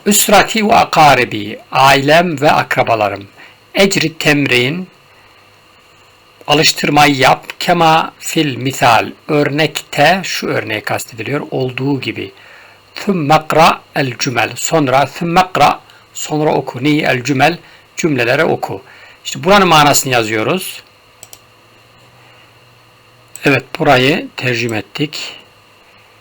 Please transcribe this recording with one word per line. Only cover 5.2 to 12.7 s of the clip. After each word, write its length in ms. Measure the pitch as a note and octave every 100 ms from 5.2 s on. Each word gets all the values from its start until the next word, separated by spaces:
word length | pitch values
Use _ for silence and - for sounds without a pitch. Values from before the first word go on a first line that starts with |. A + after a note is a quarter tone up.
| _ _ _ _ _ _ _ _ _ _ _ _ -
alıştırmayı 680 | D3 D#3 - - D3 D3 C3+
yap. 300 | C3 - - -
Kema 540 | - F3 E3 D#3+ - -
fil 380 | - D#3+ D3+ A#2+
misal, 540 | C3 - B2+ A2 G2+ - -
örnekte, 920 | D3+ C#3+ C#3+ D3+ - - - D#3 F#3+
şu 240 | E3+ - -
örneği 340 | C3+ A2 G#2+
kastediliyor, 680 | - F2+ - A2 G#2+ C#3+ D3+
olduğu 500 | C#3 B2+ B2 C3+ C3+
gibi. 300 | A#2 G#2 G2 - - - -